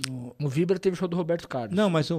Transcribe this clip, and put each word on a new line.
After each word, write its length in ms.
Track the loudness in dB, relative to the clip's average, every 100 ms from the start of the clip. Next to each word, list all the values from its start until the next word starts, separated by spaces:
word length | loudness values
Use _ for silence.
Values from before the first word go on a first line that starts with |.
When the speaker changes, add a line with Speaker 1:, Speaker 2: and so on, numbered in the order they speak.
| -6
Speaker 1:
no 260 | -6 -10 -4
Speaker 2:
No... 100 | -2
Vibra 300 | 2 2 2
teve 180 | 0 0
show 120 | -2
do 80 | -2
Roberto 300 | 0 -2 -4
Carlos. 260 | -6 -2
Speaker 1:
Não, 140 | 2 4
mas 200 | 4 2